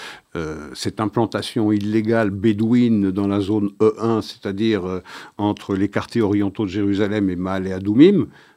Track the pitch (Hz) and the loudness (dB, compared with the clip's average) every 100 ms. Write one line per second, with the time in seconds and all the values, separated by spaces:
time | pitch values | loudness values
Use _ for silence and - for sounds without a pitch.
0 | - - _ - 78 78 73 64 110 90 | -18 -18 _ -8 -8 -8 -12 -8 -8 -4
1 | 107 123 110 104 101 - 107 107 104 110 | -4 0 -2 -2 -6 -2 0 0 0 0
2 | 110 113 107 98 107 104 110 123 120 110 | 2 2 0 0 0 2 2 4 4 2
3 | 98 92 101 101 98 107 101 - 110 - | 2 0 0 0 0 0 -2 2 2 2
4 | 110 113 104 - 107 98 113 104 90 92 | 0 0 -2 -10 -8 -2 0 0 -2 -6
5 | - - - _ 104 101 - 98 98 95 | -8 -18 -20 _ -2 -2 -4 -2 0 -2
6 | - 117 104 104 101 95 104 95 101 98 | -4 0 0 2 -2 -2 -4 -2 -2 0
7 | 104 107 98 90 92 95 95 92 98 107 | 0 0 -2 -2 -4 -4 -4 -6 -2 6
8 | 170 202 113 - - | 8 6 0 -8 -20